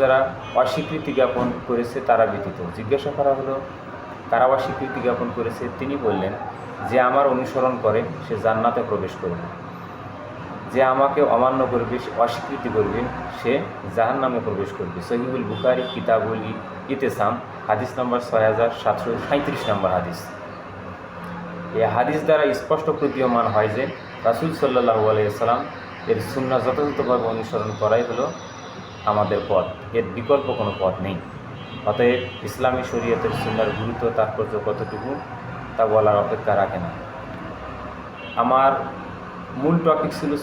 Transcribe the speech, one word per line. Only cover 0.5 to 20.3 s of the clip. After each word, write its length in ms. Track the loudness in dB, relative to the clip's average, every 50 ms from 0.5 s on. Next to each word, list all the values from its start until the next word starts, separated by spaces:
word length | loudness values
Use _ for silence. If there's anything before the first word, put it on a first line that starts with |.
| 2 2
অস্বীকৃতি 500 | 2 4 2 0 -2 -2 -4 -4 -4 0 2 4
জ্ঞাপন 280 | 4 4 4 2 0 0 -2 -4 -2 -2
করেছে 300 | 0 0 0 -2 -4 -2 2 4
তারা 160 | 6 6 6 4 2
ব্যতীত। 260 | -2 -6 -6 -6 -6 -8 -8 -8
জিজ্ঞাসা 340 | -8 -2 0 0 0 0 -2 -2 0
করা 140 | 2 2 2 2
হলো, 160 | 0 -2 -4 -4 -6 -8 -12 -14 -14 -14 -14 -12 -12 -12 -14 -14 -4 0
কারা 160 | 2 4 6 6 4
অস্বীকৃতি 440 | 4 2 0 -2 -4 -4 -4 -4 0 0
জ্ঞাপন 240 | 0 2 2 0 -2 -2
করেছে? 280 | -4 -4 -4 -4 -4 -6 -6 -6 -6
তিনি 160 | -4 -4 -2 0 0
বললেন, 260 | 2 2 2 0 -2 -4 -4 -6 -8 -10 -10 -12 -12 -10 -8 -4 0
যে 80 | 4 4 4 6
আমার 180 | 6 6 4 4 4
অনুসরণ 400 | 2 0 -2 0 2 2 2 2 2 2
করে 160 | 2 2 2 0 -2 -4 -8 -6
সে 100 | -6 -4 0 2
জান্নাতে 360 | 2 2 4 2 2 2 2 0 0
প্রবেশ 240 | 0 -2 -2 -4 -6 -6 -4
করবে, 240 | -4 -4 -4 -6 -8 -10 -10 -12 -12 -12 -12 -12 -12 -14 -12 -12 -12 -12 -12 -12 -12 -12 -12 -10 -10 -10 -10 -10 -2 2
যে 80 | 4 4 6 6
আমাকে 260 | 6 4 4 6 4 4 6 6
অমান্য 240 | 6 4 4 4 2 2 2 2
করবে, 220 | 0 0 0 -2 -4 -4
সে 60 | -4 0 2 2
অস্বীকৃতি 440 | 2 2 -2 -6 -6 -6 -6 -4 0 2
করবে, 240 | 2 2 2 0 -2 -2 -4 -4 -6 -8 -10 -10 -4
সে 120 | 0 0 0 0 0 -4 -8 -10 -10 -4 0
জাহান্নামে 440 | 2 2 2 2 2 0 0 0 0 -2
প্রবেশ 240 | -2 -2 -2 -4 -4 -6 -6
করবে। 200 | -8 -6 -6 -8 -6 -4
সহিহুল 360 | -2 -2 -2 -2 -2 -4 -4 -4
বুখারী 320 | -4 0 2 2 2 2 0 -4 -6
কিতাবুল 440 | -4 0 2 2 4 2 0 -2 -4 -4 -6
ই-, 100 | -8 -8 -10 -10 -12 -10 -6 -6 -4
ইতেসাম, 400 | -2 0 -2 0 0 0 0 0 -2 -6 -10 -12 -8 -2 0
হাদিস 220 | 0 0 0 -2 -4 -4
নম্বর 220 | -2 0 0 0 0 0
ছয় 180 | 2 4 4 4
হাজার 220 | 4 4 2 2 0 0 0
সাতশো 280 | 0 0 0 0 -2 -2 -4 0
সাঁইত্রিশ 360 | 0 0 0 2 0 -2 -2 0 0
নম্বর 200 | 0 2 2 2 2
হাদিস। 220 | 0 0 -2 -6 -8 -10 -12